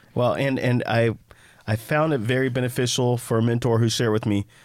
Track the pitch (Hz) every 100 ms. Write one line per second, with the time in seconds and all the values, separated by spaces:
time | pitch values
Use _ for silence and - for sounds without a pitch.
0 | - - 123 85 139 131 120 123 - 117
1 | 117 107 - - - - - 110 - 151
2 | 160 143 107 127 131 127 123 123 123 -
3 | 123 120 - 113 113 117 123 113 113 -
4 | 113 107 113 101 98 -